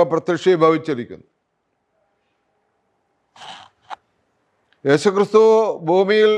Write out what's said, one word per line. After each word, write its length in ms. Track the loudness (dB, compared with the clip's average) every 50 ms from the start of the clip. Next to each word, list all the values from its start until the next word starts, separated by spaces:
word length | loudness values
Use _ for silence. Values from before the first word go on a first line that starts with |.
| 2 2 0
പ്രത്യക്ഷീഭവിച്ചിരിക്കുന്നു. 1120 | -4 -4 -4 -4 -2 2 2 2 4 4 2 0 0 -2 -6 -8 -8 -10 -14 -16 -20 _ _ _ _ _ _ _ _ _ _ _ _ _ _ _ _ _ _ _ _ _ _ _ _ _ _ _ _ _ _ _ _ _ _ _ _ _ _ _ _ _ _ _ -20 -20 -20 -20 -20 -20 -20 _ _ _ -20 -20 -20 _ _ _ _ _ _ _ _ _ _ _ _ _ _ _ _ -2 0
യേശുക്രിസ്തു 540 | 0 0 0 0 0 0 -2 0 2 2 4 4 4 2 0 -2 -6 -8 -4 -2
ഭൂമിയിൽ 440 | 0 0 0 0 2 2 2 2 0